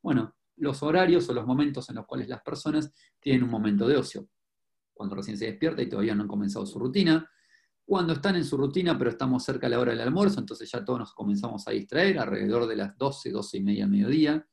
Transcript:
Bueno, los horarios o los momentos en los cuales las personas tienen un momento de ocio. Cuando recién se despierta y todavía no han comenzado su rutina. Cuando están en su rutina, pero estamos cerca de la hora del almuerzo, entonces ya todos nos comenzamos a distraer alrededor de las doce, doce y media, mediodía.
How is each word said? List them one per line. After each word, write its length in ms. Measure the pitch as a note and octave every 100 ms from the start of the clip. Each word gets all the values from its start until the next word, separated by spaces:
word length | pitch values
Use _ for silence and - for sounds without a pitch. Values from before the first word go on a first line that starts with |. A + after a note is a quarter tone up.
Bueno, 340 | G3 C3 A2 _ _ _
los 260 | D3 C#3
horarios 460 | D3 E3+ F3+ F3 E3+
o 60 |
los 100 | B2
momentos 460 | A#2 B2+ D3 C#3 B2
en 60 | A#2
los 100 | G#2+
cuales 200 | B2+ -
las 120 | B2
personas 500 | - C#3+ D#3 D3+ D3+ _ _ _
tienen 240 | - C3
un 80 | A#2+
momento 360 | A#2 G#2+ G2+ A2+
de 100 | C#3+
ocio. 320 | - - - _ _ _ _ _ _
Cuando 200 | _ G#2 F#2+
recién 200 | G2+ G#2
se 100 | A2+
despierta 360 | G#2 D#3+ -
y 60 | B2
todavía 240 | G#2+ G#2+
no 80 | G#2
han 60 | G#2
comenzado 360 | G#2 G2+ G#2+
su 140 | G2+ -
rutina. 500 | B2 C3 F3 D#3+ D#3+ _ _ _ _ _
Cuando 280 | - F#3+ E3+
están 240 | D3+ G3+ F3+
en 80 |
su 120 | C#3 C#3
rutina, 400 | C#3 C#3+ F3 D#3
pero 140 | A#2+
estamos 320 | G#2+ C3 B2+
cerca 220 | - C3 B2
de 40 |
la 100 | A#2+
hora 100 | B2
del 100 | A#2
almuerzo, 360 | A#2 D#3+ G3+ G3+
entonces 320 | - G#2+ A2+
ya 140 | A#2+
todos 160 | G#2 B2
nos 120 | A2
comenzamos 540 | - G#2+ G2+ A2+ G#2+ A2
a 60 |
distraer 460 | G#2+ G#2 C#3 F#3+ F#3
alrededor 460 | G#2+ G#2 G2+ A#2 A#2
de 80 | G#2+
las 200 | G2+ -
doce, 340 | C#3 C#3 -
doce 280 | G#2 G#2 G2+
y 40 |
media, 240 | G2 G#2 G2+
mediodía. 580 | G2+ G#2 D3+ D3+ D#3 -